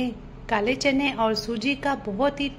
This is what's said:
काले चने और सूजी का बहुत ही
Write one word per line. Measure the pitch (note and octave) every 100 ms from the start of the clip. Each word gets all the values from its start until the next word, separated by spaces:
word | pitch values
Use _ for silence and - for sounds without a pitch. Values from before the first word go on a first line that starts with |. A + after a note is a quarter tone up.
| B3+ G#3+ - - -
काले | G#3+ G#3 C4
चने | C#4+ C4+ C#4
और | B3 A3+ G#3+
सूजी | - A#3 A#3 C#4
का | C#4+ C4+
बहुत | A#3+ G3 B3+ A3+
ही | C#4+